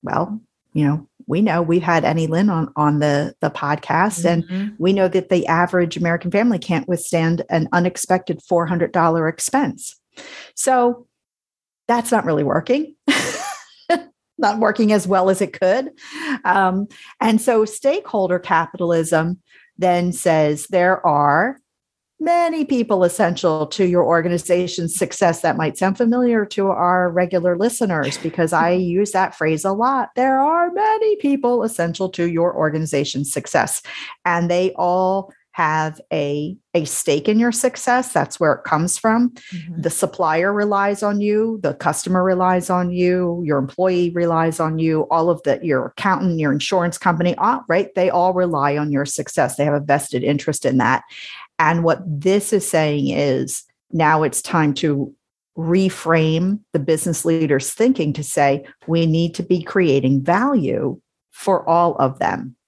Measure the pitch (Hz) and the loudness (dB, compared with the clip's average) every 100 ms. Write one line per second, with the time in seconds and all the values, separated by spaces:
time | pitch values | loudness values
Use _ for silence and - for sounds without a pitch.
0 | - - 180 214 _ _ _ 156 147 151 | -4 -4 -2 -6 _ _ _ 0 0 0
1 | - _ - 156 214 165 165 170 160 165 | -6 _ -6 0 2 0 2 0 2 2
2 | 151 160 160 160 208 165 160 - 151 147 | 2 0 0 2 2 0 -2 0 2 2
3 | 147 143 151 - 151 - 143 151 - 160 | 2 2 -2 -4 -4 -4 -4 -4 -2 0
4 | 196 190 170 170 165 185 202 208 170 196 | 0 0 0 0 -2 -6 -6 -2 0 2
5 | 185 185 180 180 - 160 175 180 175 170 | 2 0 0 0 2 2 2 2 0 0
6 | 170 170 175 202 233 196 - 165 139 170 | -2 -2 0 0 2 0 0 -2 0 -4
7 | - 170 160 170 - 165 156 175 175 175 | -2 0 0 0 0 -2 2 2 0 -2
8 | - 185 - 165 - 175 165 175 170 180 | -2 -2 -2 -8 0 0 0 0 0 2
9 | 165 165 160 165 - 269 285 - - - | 2 2 -2 -4 -2 -2 -2 -4 -14 -18
10 | _ - - - - - - 254 240 240 | _ -20 -20 -20 -18 -6 0 2 2 0
11 | - _ _ _ _ _ _ _ - 240 | -10 _ _ _ _ _ _ _ -2 -2
12 | 233 226 170 151 143 147 160 269 311 - | 2 0 2 0 2 0 0 -2 -2 -6
13 | - - - - - - - _ _ 339 | -2 -2 -2 -6 -10 -12 -18 _ _ -4
14 | - _ _ - 208 214 220 208 214 208 | -4 _ _ -2 -2 2 0 2 2 2
15 | 180 190 185 190 196 - 185 220 269 - | 2 2 2 0 -2 0 0 2 -2 -10
16 | - 302 320 262 - 190 185 185 202 - | -18 -12 -6 -4 0 2 2 0 -4 -10
17 | - - 226 220 226 226 214 - 269 240 | -20 -4 2 2 2 2 2 0 -2 -2
18 | 208 208 190 180 180 165 165 - 170 170 | -2 -2 0 -2 0 0 0 -4 0 0
19 | 165 160 165 180 _ - _ - 180 175 | 2 0 0 -4 _ -20 _ -2 0 2
20 | 180 175 180 160 151 147 - 190 180 185 | 0 -2 0 2 2 0 -2 2 2 2
21 | 180 147 143 147 220 269 _ _ _ _ | 2 2 4 4 2 -4 _ _ _ _
22 | _ _ 311 349 339 330 302 254 233 202 | _ _ 0 2 2 -2 0 0 2 2
23 | 175 170 185 175 180 156 151 - 185 175 | 2 4 0 2 0 0 -4 0 2 4
24 | 147 170 170 175 - 180 180 - 165 - | 4 2 2 -2 0 0 0 -4 -6 -2
25 | 175 - 180 165 165 - 165 - 190 190 | -4 0 0 2 -2 0 -2 0 -2 0
26 | 233 247 247 233 208 - 196 190 175 185 | 0 2 2 2 0 -2 -2 0 2 2
27 | 180 170 180 180 175 175 214 240 220 165 | 2 0 0 0 0 0 0 0 -2 0
28 | 139 - 165 - 165 165 165 180 180 175 | -2 -4 -6 -2 0 2 2 2 0 0
29 | 202 190 185 - 160 160 190 196 240 269 | 0 0 -2 -2 -2 0 -2 0 0 0
30 | 226 - 262 269 277 330 349 359 427 427 | -4 -2 0 2 2 2 0 0 0 0
31 | 440 415 285 277 240 247 226 - 170 170 | 0 0 0 0 0 0 -2 -2 -4 -2
32 | 190 185 170 165 175 147 156 156 160 143 | -6 -2 -2 0 0 0 -2 0 -2 -2
33 | 143 131 143 - - 151 - - - - | -2 -4 -4 -6 -2 0 0 -4 -8 -16
34 | - - 180 170 175 175 185 185 180 180 | -16 -8 -2 0 0 0 0 0 0 0
35 | 185 196 190 - _ - 160 156 156 156 | 0 -2 -6 -18 _ -4 0 0 -2 -6
36 | - 160 143 147 151 190 _ 175 151 - | -6 -4 -2 -4 -6 -10 _ -4 -2 -4
37 | - 147 143 214 233 233 254 - - 247 | 0 0 2 2 2 2 -2 -2 0 0
38 | 262 - 143 - 160 - - 160 170 - | 0 -2 -2 0 0 0 0 -2 0 0
39 | 226 226 247 - - 180 160 170 160 - | 0 2 0 -2 -14 -14 -12 -6 -4 -2
40 | 190 - 170 160 185 208 208 202 202 202 | -4 -2 -2 0 0 0 0 0 0 -2
41 | 208 208 208 208 226 220 170 135 143 151 | -2 -2 0 0 0 -2 -4 -2 -4 -2
42 | - 185 185 180 185 185 180 180 180 180 | -2 0 2 2 2 0 0 -2 0 0
43 | 180 180 180 170 170 143 131 - 185 180 | 0 2 0 -4 -2 -2 -2 0 0 2
44 | 175 175 170 165 165 160 160 160 160 156 | 0 0 0 2 0 0 -2 0 0 0
45 | - 165 165 160 - 123 170 135 123 - | 0 0 2 0 0 -2 0 -2 -2 -4
46 | 202 185 185 165 151 143 - 196 175 165 | -2 0 0 0 0 0 0 0 0 0
47 | 190 165 175 - - 151 - 170 196 - | 0 2 0 0 0 0 0 0 0 0
48 | 180 180 180 185 180 156 143 147 151 139 | 0 2 2 2 0 2 0 0 0 -2
49 | 143 - 135 - 123 - 147 147 147 143 | -2 -6 -6 0 -2 2 0 0 2 0
50 | - 127 - 147 - 143 139 131 117 131 | 0 -4 0 -2 -2 -2 0 2 2 0
51 | - - - - - _ 156 170 165 165 | -4 -20 -20 -20 -20 _ 0 2 2 0
52 | 185 147 185 202 202 208 185 165 156 147 | -2 -4 0 0 2 -2 0 0 0 0
53 | 139 147 143 131 135 - - _ _ 160 | -2 0 0 0 -2 -8 -12 _ _ 0
54 | 156 156 151 - - 170 151 139 160 143 | 2 2 2 -2 -2 0 2 2 0 0
55 | 139 - _ _ _ - 165 180 190 - | -4 -10 _ _ _ -8 0 2 2 -2
56 | 165 165 160 160 185 208 _ 160 135 156 | 0 2 2 0 -2 -4 _ -6 0 -2
57 | 175 160 165 165 156 139 135 - 233 262 | 0 -2 0 0 2 0 -2 0 0 2
58 | 151 143 147 - 143 139 143 - - 165 | 0 -4 -4 0 0 0 -6 -20 -4 0
59 | 165 160 170 165 170 180 160 202 175 139 | 2 2 0 -4 -2 -2 0 0 2 2
60 | 131 139 135 180 254 269 139 117 139 - | 2 0 2 0 2 0 0 -2 -4 -8
61 | _ _ _ - - 190 - 165 175 202 | _ _ _ -8 0 0 2 2 2 2
62 | 135 131 - - 135 - | -2 0 -2 -2 -8 -16